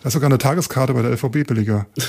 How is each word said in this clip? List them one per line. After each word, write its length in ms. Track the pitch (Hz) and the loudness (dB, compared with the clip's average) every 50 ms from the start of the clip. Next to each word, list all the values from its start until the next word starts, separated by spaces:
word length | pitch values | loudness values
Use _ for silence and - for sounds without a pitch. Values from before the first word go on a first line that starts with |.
| - | -6
Da 60 | 135 | -4
ist 60 | 107 | -2
sogar 160 | 160 135 143 | 2 2 4
eine 80 | 135 117 | 4 4
Tageskarte 560 | - 135 147 180 165 - - 127 131 131 131 | 4 2 2 0 -2 -2 -2 -2 0 0 0
bei 80 | 123 113 | 0 0
der 80 | 120 | 0
L 60 | 123 | 0
V 120 | 113 - 131 | -2 -2 -2
B 160 | 113 151 143 | -2 -2 -2
billiger. 420 | - 127 110 104 107 107 104 104 - _ - 127 | 0 0 0 0 0 0 -2 -2 -4 _ -8 -8